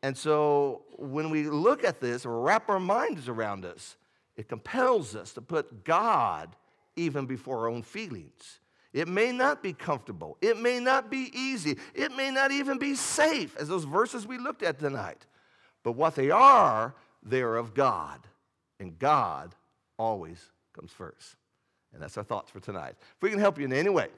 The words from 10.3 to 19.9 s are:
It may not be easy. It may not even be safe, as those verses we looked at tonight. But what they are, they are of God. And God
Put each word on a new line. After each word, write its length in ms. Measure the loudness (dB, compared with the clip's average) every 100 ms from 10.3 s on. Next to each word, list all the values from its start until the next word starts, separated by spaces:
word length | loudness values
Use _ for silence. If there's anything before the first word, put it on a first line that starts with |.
| -2
It 180 | 0 2
may 220 | 0 0
not 300 | 2 0 0
be 200 | -8 -6 -6
easy. 380 | -6 -4 -4 -4 -8
It 220 | -6 -4 -2
may 140 | -2
not 200 | 2 2
even 280 | 2 -2 -2
be 160 | -2
safe, 600 | -2 -4 2 4 2 -4 -6
as 100 | -4
those 160 | -4
verses 420 | 0 0 0 -2 -10
we 120 | -8
looked 240 | -8 -4
at 160 | -4 -2
tonight. 480 | -4 -4 -8 -12 _ _ _ _ _ _
But 100 | -6
what 220 | 2 0
they 160 | 2 2
are, 640 | 8 10 10 8 4 -2 -6 _ _
they 200 | -2 0
are 140 | 0 -2
of 180 | -2
God. 520 | 2 2 2 -6 -12 -20 _ _ _ _ _
And 200 | -16 -2
God 560 | 2 2 2 -4 -12 -20 _ _ _